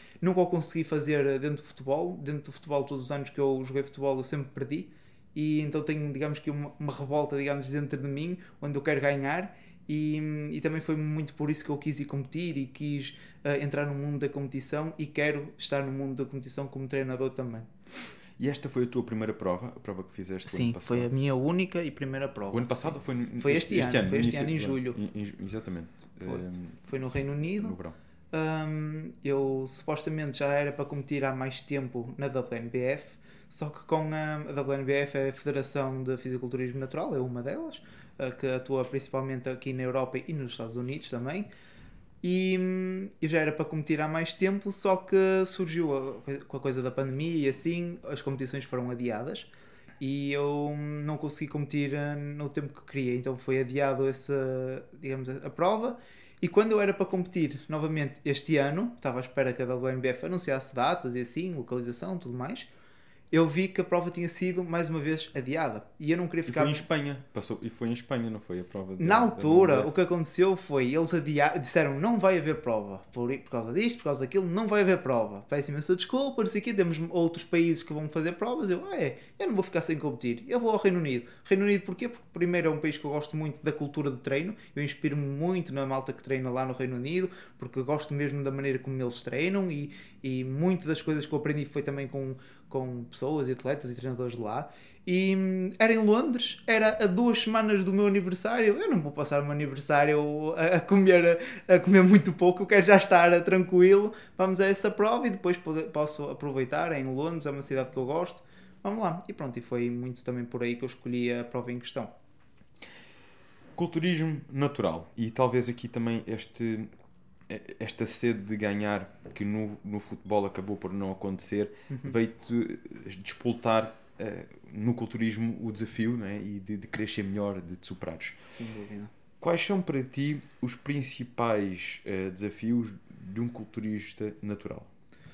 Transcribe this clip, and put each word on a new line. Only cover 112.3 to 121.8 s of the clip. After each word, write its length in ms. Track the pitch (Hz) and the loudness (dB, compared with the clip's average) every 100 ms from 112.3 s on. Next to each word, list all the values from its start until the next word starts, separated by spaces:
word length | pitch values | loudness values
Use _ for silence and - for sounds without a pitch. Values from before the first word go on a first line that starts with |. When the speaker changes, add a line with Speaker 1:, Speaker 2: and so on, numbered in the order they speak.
| - - - - - - - - - - - - - - - | -20 -20 -20 -20 -20 -20 -20 -20 -20 -20 -20 -20 -20 -12 -4
Speaker 2:
Culturismo 640 | 170 160 180 160 160 151 - | -2 0 2 2 0 -2 -4
natural. 580 | 135 139 139 95 82 - - | 0 0 2 0 0 -8 -4
E 120 | 113 | -2
talvez 360 | 123 127 123 120 | 2 4 4 0
aqui 200 | 120 117 | -4 -6
também 360 | 120 117 117 - | -4 -2 -2 -4
este, 600 | 107 - - 117 110 110 - - - - - - 110 - - | -8 -8 -6 -4 -4 -6 -14 -20 -20 -20 -20 -14 -14 -12 -10
esta 260 | 113 - 113 | -8 -4 -4
sede 340 | - 120 110 | 0 0 0
de 120 | 98 107 | -2 -2
ganhar, 640 | 104 101 104 101 92 - - | 0 0 0 -2 -4 -14 -16
que 100 | - | -6
no, 340 | 104 107 104 104 | -4 -2 -4 -8
no 160 | 101 104 | -8 -8
futebol 460 | - 104 95 104 98 | -8 -10 0 2 2
acabou 320 | - 95 101 | -2 -6 -6
por 160 | 92 | -6
não 180 | 98 95 | -4 -4
acontecer, 600 | 92 98 95 - 101 104 - | -4 -6 -6 -4 -2 -2 -6